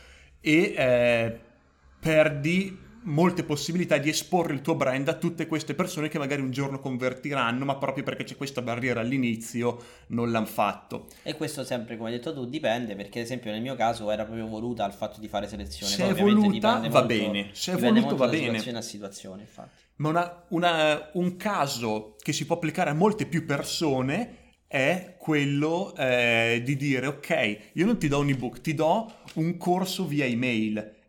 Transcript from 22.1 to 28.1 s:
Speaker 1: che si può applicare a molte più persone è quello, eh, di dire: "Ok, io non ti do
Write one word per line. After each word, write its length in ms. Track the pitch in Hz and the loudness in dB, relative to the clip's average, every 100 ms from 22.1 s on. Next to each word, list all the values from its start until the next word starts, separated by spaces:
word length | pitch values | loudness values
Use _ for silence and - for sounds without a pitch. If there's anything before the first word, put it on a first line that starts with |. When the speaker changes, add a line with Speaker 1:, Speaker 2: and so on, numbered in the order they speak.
| - | -10
Speaker 1:
che 100 | - | -4
si 140 | 143 - | -4 -2
può 100 | 165 | -2
applicare 340 | 160 165 160 | -2 0 0
a 40 | |
molte 320 | 151 214 214 135 | 4 2 2 -2
più 200 | 160 147 | -2 -2
persone 1080 | 143 - - 160 131 131 175 240 - - _ - | -2 -4 -2 0 2 0 -2 -4 -10 -20 _ -6
è 520 | 139 135 180 - - | 0 2 0 -4 -8
quello, 760 | - 151 143 143 151 170 196 - | 0 2 2 2 0 0 -4 -2
eh, 640 | 131 123 120 113 117 117 | 2 4 4 4 4 2
di 140 | 123 143 | 0 -2
dire: 300 | 143 131 131 | 0 0 -2
"Ok, 500 | - - 156 110 101 - | -4 -2 0 0 -2 -6
io 120 | 151 202 | 0 2
non 120 | 202 | 2
ti 100 | |
do 120 | 156 | 2